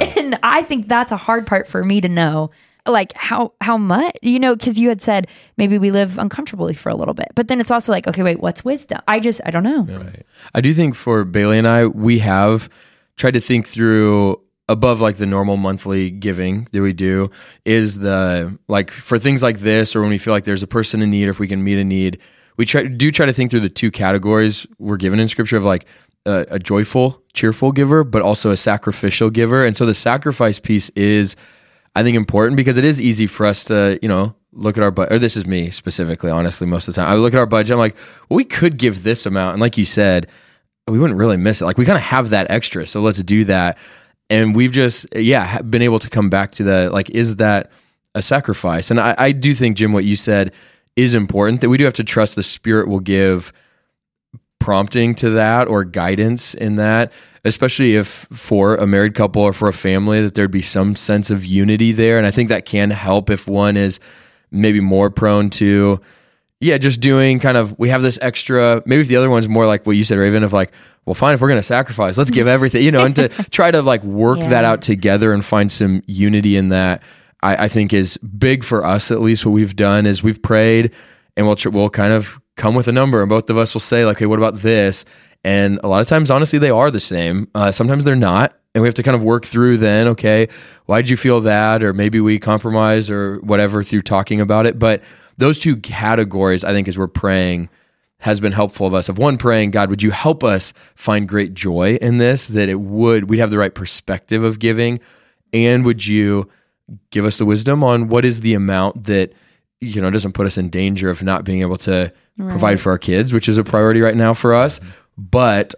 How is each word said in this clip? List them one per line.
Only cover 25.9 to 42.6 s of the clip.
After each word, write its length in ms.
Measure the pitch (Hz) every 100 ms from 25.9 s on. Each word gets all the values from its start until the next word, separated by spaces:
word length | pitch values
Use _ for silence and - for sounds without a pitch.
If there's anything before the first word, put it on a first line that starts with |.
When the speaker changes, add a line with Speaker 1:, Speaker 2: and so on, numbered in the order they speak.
| _ _ _
Speaker 3:
a, 220 | - 98 -
a 80 | 98
joyful, 640 | 90 101 107 131 127 131 _
cheerful 380 | - 113 110 135
giver, 320 | 135 139 156
but 200 | 139 110
also 280 | 92 104 110
a 60 | 95
sacrificial 760 | - 101 - - 101 - 113
giver. 340 | 110 113 131
And 120 | 123 104
so 100 | 117
the 80 |
sacrifice 640 | 107 117 131 147 131 113 101
piece 300 | - 107 -
is, 460 | - 101 107 98 - - _ _ _ _
I 80 | -
think, 140 | 120 117
important 400 | 104 101 113 139
because 200 | 131 123
it 80 |
is 160 | 143 143
easy 280 | 120 110 107
for 180 | - 104
us 180 | 101 -
to, 320 | 107 101 98
you 60 | 110
know, 260 | 95 104 - _
look 240 | - 104 101
at 60 |
our 80 | 104
bu-, 160 | 90 92
or 80 | 113
this 180 | 120 107
is 100 | 90
me 240 | 92 85
specifically, 600 | - - 87 82 82 87
honestly, 360 | 82 87 87 87
most 220 | 85 -
of 60 |
the 60 | 90
time. 100 | 78
I 40 |
look 200 | 104 117
at 40 | 127
our 80 | 113
budget, 260 | 110 107
I'm 60 | 120
like, 180 | 110 - - - _
"Well, 80 | 175
we 80 |
could 340 | 262 - 170 139
give 260 | 120 95
this 220 | 98 117 104
amount." 260 | 95 92
And 80 | 92
like 180 | 117 113
you 60 |
said, 420 | 95 - 101 90 82 - _ _ _ _ -
we 100 | 110
wouldn't 200 | 160 98
really 180 | 113 92
miss 240 | 95 104
it. 60 | 85
Like, 120 | 95
we 60 |
kinda 160 | 123 196
have 300 | - 131 117
that 200 | 104 92
extra, 360 | 107